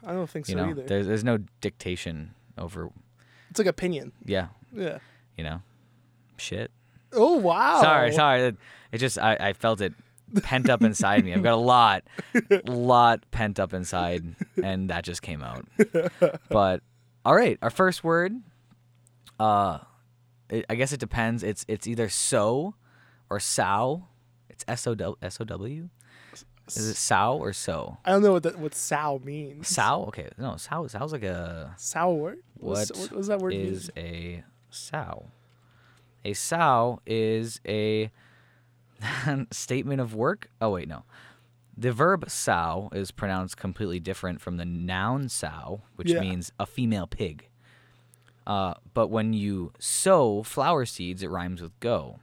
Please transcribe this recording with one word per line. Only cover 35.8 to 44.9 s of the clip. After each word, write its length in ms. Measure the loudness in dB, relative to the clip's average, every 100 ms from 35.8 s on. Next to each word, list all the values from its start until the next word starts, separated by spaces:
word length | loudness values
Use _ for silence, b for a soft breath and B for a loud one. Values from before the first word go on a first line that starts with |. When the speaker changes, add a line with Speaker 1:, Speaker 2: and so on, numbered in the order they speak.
| b b b b
Speaker 2:
A 80 | -8
sow 680 | -6 -4 0 4 4 2 -2
is 560 | -4 0 2 0 -2 -8 -6
a 440 | -2 0 0 -2 _ b b b b b b _ _
<laughs> 500 | -8 -4 -2 -2 -4
statement 500 | -8 -4 -4 -2 -2
of 140 | -4
work. 340 | -2 -2 -2 -8 _
Oh, 100 | -2
wait, 180 | -2 -6
no. 160 | -12 -16 b b b b _ _ -4
The 160 | -2
verb 380 | 2 4 2 -2
sow 580 | -4 0 0 0 -4 -6
is 180 | -6 -8
pronounced 460 | -6 -4 -2 -4 -6
completely 420 | -8 -6 -4 -4
different 400 | -6 -8 -6 -8
from 160 | -8 -6
the 80 |
noun 640 | -6 -6 -4